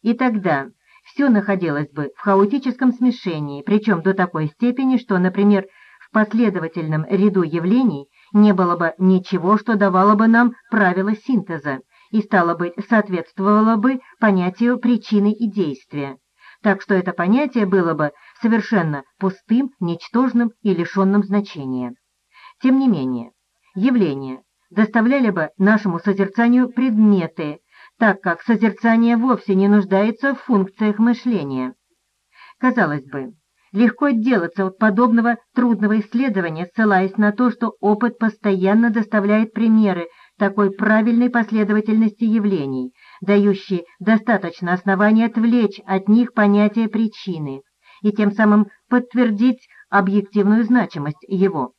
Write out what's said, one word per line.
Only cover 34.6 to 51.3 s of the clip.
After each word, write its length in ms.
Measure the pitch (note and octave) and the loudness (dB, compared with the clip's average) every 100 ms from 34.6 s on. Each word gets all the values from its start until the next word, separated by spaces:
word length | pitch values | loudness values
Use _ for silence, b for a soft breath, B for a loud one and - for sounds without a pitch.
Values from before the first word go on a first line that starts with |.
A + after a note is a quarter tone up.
| F#3+ | -6
от 120 | F#3+ | 0
подобного 600 | A3 G3 B3 A#3 A#3 A#3 _ | 0 2 2 2 0 -2 _
трудного 440 | - B3 A3+ G#3 G#3+ | -2 0 0 0 0
исследования, 680 | G#3 A#3 C4+ G3 E3+ D#3+ F3+ | -2 -2 -2 -2 -4 -6 -8
ссылаясь 420 | - G#3+ F#3+ F#3+ G3 | -2 2 2 0 0
на 160 | G#3 | 0
то, 180 | G#3 B3 | 2 -2
что 240 | B3 A3+ - | 0 -6 -2
опыт 380 | G3+ G#3 A#3 - | -2 0 -2 -2
постоянно 720 | A3+ - G#3 G3 F#3 G#3+ A#3 | -4 -2 -4 0 2 2 2
доставляет 600 | A3 G#3+ G#3+ G3+ G#3+ A3 | 0 -2 -2 0 0 0
примеры 560 | - A3+ A3 G#3+ F3 E3+ b b _ | -2 2 4 2 0 -8 b b _
такой 320 | G3 G3+ G3 | -4 0 -2
правильной 580 | G3 G#3 G#3+ A3 A#3 B3 | 0 0 2 2 2 0
последовательности 960 | B3 A3 A3 G3+ G#3+ G#3+ A3 A3 - | 0 -2 -2 0 0 0 0 0 0
явлений, 680 | A#3 A3 G#3 F#3+ C3+ C3 B2+ b b b | -2 0 0 -2 -4 -6 -8 b b b
дающие 640 | F#3+ G3+ G3+ G3 - F3+ b b | 0 2 2 0 -4 -6 b b
достаточно 760 | F#3 A3 A3 G#3 F3 E3+ F3 | 0 0 0 -2 -4 -8 -4
оснований 520 | F#3 G3+ F#3+ G#3 A3 | -2 -2 0 2 2
отвлечь 560 | A3+ A3+ A3+ A#3+ G#3 - | 0 0 0 2 0 -4
от 240 | - F#3+ G3 | -6 -4 2
них 240 | A3 A#3+ | 2 2
понятие 540 | - G#3 G3+ G#3 G#3 A3 | 0 2 4 2 0 -4
причины 760 | G#3+ A3 - - E3 D3 C3+ _ _ b b | -2 -4 -6 -10 -8 -8 -12 _ _ b b
и 100 | G#3 | -4
тем 180 | G3+ G#3 | 0 -2
самым 380 | G3+ G#3+ G#3 G3+ B _ | 2 2 2 0 B _
подтвердить 800 | B3 B3 A#3+ A#3 G#3 B3 B3+ _ b b | -2 0 0 0 2 0 -2 _ b b
объективную 760 | G3+ G3 G3+ G3 G#3 G3 A3 | -2 2 0 -2 0 2 2
значимость 600 | A3 B3 G3+ D#3+ C#3+ D3+ | 2 0 -2 -6 -10 -10
его. 460 | - | -8